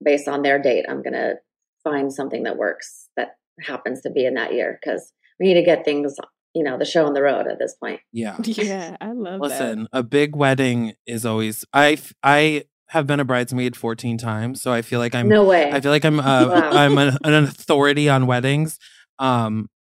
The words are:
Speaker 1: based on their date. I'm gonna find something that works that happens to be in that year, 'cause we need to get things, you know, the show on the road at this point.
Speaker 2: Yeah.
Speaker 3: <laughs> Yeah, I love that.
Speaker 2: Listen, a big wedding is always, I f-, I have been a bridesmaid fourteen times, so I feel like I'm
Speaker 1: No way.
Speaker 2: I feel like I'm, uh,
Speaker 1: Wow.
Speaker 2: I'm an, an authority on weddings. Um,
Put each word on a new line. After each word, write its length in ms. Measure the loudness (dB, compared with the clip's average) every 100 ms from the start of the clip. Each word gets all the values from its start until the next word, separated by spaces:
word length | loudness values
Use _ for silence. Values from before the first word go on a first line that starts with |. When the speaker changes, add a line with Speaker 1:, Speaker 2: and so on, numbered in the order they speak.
Speaker 1:
based 240 | 0 0 0
on 140 | -2
their 180 | 0 2
date. 240 | 2 0 -2
I'm 140 | -6
gonna 320 | -6 -4 -4 -6 _ _ _ _
find 280 | -4 -2 -4
something 300 | -6 -8 -6
that 120 | -6 -4
works 520 | -4 -4 -12 -20 _ -10
that 200 | -10 _ _ -16
happens 400 | -12 -8 -8 -8
to 80 | -6
be 140 | -2
in 100 | -2
that 180 | -2 -4
year, 240 | -2 -4 -6
'cause 280 | -8 -8 -10 _ _ -2
we 60 | 2
need 80 |
to 80 | 4
get 220 | 4 2
things, 320 | 0 -2 -4 -8 -18 _ _
you 100 | -4
know, 120 | -4 -2
the 60 |
show 220 | -2 0 2
on 60 |
the 80 | 2
road 240 | 0 0 -4
at 120 | -4
this 140 | -8
point. 260 | -8 -12 -12 _
Speaker 2:
Yeah. 240 | -8 -8 -6
Speaker 3:
<laughs> 60 |
Yeah, 520 | -6 -4 -4 -6 -10 -12
I 120 | -12
love 280 | -10 -8 -6
that. 80 | -6
Speaker 2:
Listen, 400 | -4 -4 -6 -6
a 100 | -6
big 320 | 0 0 0
wedding 600 | 2 2 2 0 0 -4 -8 -12
is 180 | -6
always, 400 | -4 -2 -4 -6 0
I 200 | 4 4
f-, 220 | 2 -6 -2
I 400 | 2 4 4 0 -8 _ _
have 180 | -2 0
been 140 | -2
a 40 |
bridesmaid 520 | 0 -2 -2 -2 -4 -4
fourteen 420 | -8 -6 -6 -4
times, 420 | -4 -4 -6 -6
so 100 | -4
I 100 | -2
feel 160 | -2 -2
like 160 | -2
I'm 140 | 0 4
Speaker 1:
No 160 | 6
way. 260 | 6 4 2
Speaker 2:
I 100 | 0
feel 120 | 2
like 120 | 4
I'm, 140 | 4 2
uh, 300 | 2 2 2
Speaker 1:
Wow. 220 | 2 4
Speaker 2:
I'm 260 | 4 6 6
an, 180 | 2 2
an 120 | 2 4
authority 640 | 4 -2 0 2 4 4 4
on 180 | 4 2
weddings. 520 | 0 0 0 -2 -8 -20 _ _ -4
Um, 480 | 0 0 0 -4 -8 _